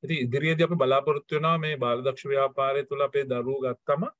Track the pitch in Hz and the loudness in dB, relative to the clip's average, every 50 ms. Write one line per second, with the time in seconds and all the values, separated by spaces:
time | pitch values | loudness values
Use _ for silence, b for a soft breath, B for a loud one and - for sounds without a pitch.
0 | - 135 165 151 127 120 117 143 147 160 165 156 165 160 175 170 131 127 135 139 | -4 -4 -2 -2 -2 -2 -2 0 0 0 2 2 2 2 4 2 2 4 4 2
1 | 135 147 151 143 - _ 156 147 151 160 165 165 156 156 151 135 123 120 120 120 | 2 2 -2 -2 -2 _ -4 0 2 2 2 2 0 -4 -4 -2 0 0 0 0
2 | 127 135 131 - - 139 139 135 135 135 131 - 135 135 139 143 139 - 147 139 | 0 -4 -4 -4 -4 -2 0 2 2 0 0 0 -2 0 0 -2 -2 -4 -2 -2
3 | 143 135 127 143 139 131 127 123 120 127 139 139 131 127 123 - _ - 143 143 | -2 0 0 -2 -2 0 -2 -4 -2 -4 -4 -2 -2 -4 -4 -6 _ -2 -2 0
4 | 185 269 - _ | -2 -6 -8 _